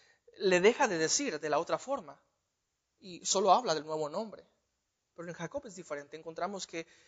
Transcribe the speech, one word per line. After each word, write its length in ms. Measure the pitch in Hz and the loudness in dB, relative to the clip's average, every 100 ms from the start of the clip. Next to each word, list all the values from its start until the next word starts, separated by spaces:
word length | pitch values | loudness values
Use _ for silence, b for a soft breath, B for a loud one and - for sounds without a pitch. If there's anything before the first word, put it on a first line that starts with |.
| b b _ - | b b _ -2
le 240 | 196 180 | 4 6
deja 260 | 196 240 262 | 6 6 2
de 100 | 170 | 2
decir 420 | 160 - 285 151 | 2 0 0 -4
de 100 | 151 | 0
la 100 | 147 | 0
otra 180 | 170 160 | 0 -4
forma 440 | - 269 151 143 _ _ _ _ _ _ _ _ | -2 -6 -6 -20 _ _ _ _ _ _ _ _
y 260 | 196 170 180 | -16 -8 -2
solo 260 | 196 196 | 2 6
habla 240 | 202 240 156 | 6 4 0
del 100 | 151 | -2
nuevo 240 | 156 147 | -4 -4
nombre. 380 | 165 220 - - _ _ _ _ _ _ - | -4 -8 -12 -20 _ _ _ _ _ _ -14
Pero 120 | 170 | -12
en 60 | |
Jacob 320 | 165 165 285 262 | -10 -8 -8 -10
es 100 | 185 | -14
diferente. 400 | 165 147 143 156 | -10 -10 -10 -14
Encontramos 500 | 165 160 185 196 - | -12 -6 -6 -6 -8
que 220 | 170 165 b | -8 -10 b